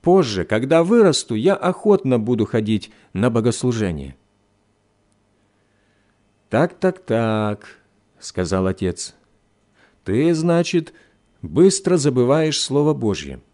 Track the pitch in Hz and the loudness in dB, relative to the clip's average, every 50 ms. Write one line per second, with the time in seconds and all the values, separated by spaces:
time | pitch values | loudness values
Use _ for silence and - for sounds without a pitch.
0 | - 170 180 190 165 120 104 92 85 - 107 110 123 131 165 165 170 180 233 240 | 4 4 4 4 4 2 -2 -4 -4 -2 -2 -4 0 2 2 2 2 4 4 4
1 | 214 185 143 - - - 117 107 120 185 196 - - 175 180 - - 214 202 190 | 4 4 2 0 -4 -4 -6 0 0 0 0 0 -2 -4 -4 0 2 2 2 2
2 | - 135 127 120 107 117 123 110 107 - - 113 107 104 110 101 - - - _ | 2 0 0 0 0 -2 0 0 -2 0 0 -2 0 0 -2 -4 -4 -10 -20 _
3 | _ _ _ 95 107 123 113 117 110 120 113 - - 127 120 113 107 95 82 73 | _ _ _ -2 -2 0 0 2 0 0 -2 0 -2 -2 -2 -2 -4 -4 -4 -6
4 | 67 69 67 _ _ _ _ _ _ _ _ _ _ _ _ _ _ _ _ _ | -10 -14 -18 _ _ _ _ _ _ _ _ _ _ _ _ _ _ _ _ _
5 | _ _ _ _ _ _ _ _ _ _ _ _ _ _ _ _ _ _ _ _ | _ _ _ _ _ _ _ _ _ _ _ _ _ _ _ _ _ _ _ _
6 | _ _ _ _ _ _ _ _ _ _ - 131 156 170 - _ - 185 180 - | _ _ _ _ _ _ _ _ _ _ 0 0 0 0 -2 _ -2 -2 -2 -4
7 | _ - 117 113 117 110 110 107 107 107 104 104 - - - _ _ _ _ _ | _ -2 -2 0 0 0 -2 -2 -2 -4 -6 -8 -12 -20 -20 _ _ _ _ _
8 | _ _ _ _ - - - - 90 82 95 95 92 95 92 - 95 92 85 - | _ _ _ _ -20 -12 -6 -6 -4 -2 -2 0 0 -2 -2 -2 -4 -6 -6 -6
9 | - - _ _ _ _ _ _ _ _ _ _ _ _ _ _ _ _ _ _ | -12 -16 _ _ _ _ _ _ _ _ _ _ _ _ _ _ _ _ _ _
10 | _ - 98 117 147 170 170 156 160 175 170 170 170 - - 175 160 - _ - | _ -4 -2 0 0 0 0 0 0 0 0 0 0 0 -2 -4 -4 -4 _ -20
11 | _ _ _ _ _ _ _ _ - 76 76 127 175 190 185 - - 175 180 170 | _ _ _ _ _ _ _ _ -14 -4 2 4 4 4 4 2 -2 0 0 2
12 | 135 143 127 127 120 123 139 160 160 156 147 - - - 131 143 147 156 151 135 | 0 0 2 2 2 2 2 2 2 0 -2 -4 -4 -2 0 0 2 0 0 0
13 | 117 107 98 80 73 69 67 64 _ _ | -2 -2 -2 -4 -8 -14 -16 -16 _ _